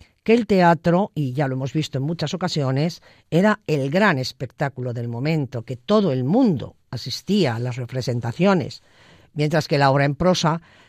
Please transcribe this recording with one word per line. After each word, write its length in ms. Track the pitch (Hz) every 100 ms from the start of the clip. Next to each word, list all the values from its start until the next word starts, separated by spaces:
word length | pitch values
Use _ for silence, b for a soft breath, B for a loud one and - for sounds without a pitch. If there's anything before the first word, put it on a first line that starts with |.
| b b
que 120 | -
el 120 | 240 214
teatro, 640 | 190 175 165 175 180 208
y 180 | 151 135
ya 160 | 131 135
lo 60 |
hemos 180 | 131 135
visto 240 | 156 139 131
en 80 |
muchas 300 | 143 165 151
ocasiones, 680 | 175 180 160 131 135 170 - b b b
era 300 | 160 208 202 -
el 240 | 147 139
gran 280 | 175 208 135
espectáculo 760 | 127 - 123 - 143 - 123
del 160 | 120 117
momento, 560 | 117 147 160 127 120
que 120 | - 123
todo 360 | - 214 185
el 100 | 131
mundo 540 | 127 233 233 131 - - -
asistía 680 | 127 127 - - 202 139 113
a 40 |
las 160 | 123 120
representaciones, 1080 | 120 131 131 120 117 135 196 180 - - b b b b b
mientras 360 | 147 147 160 -
que 80 | 147
la 140 | 139
obra 160 | 139 143
en 80 |
prosa 480 | 139 180 175 156 165 b b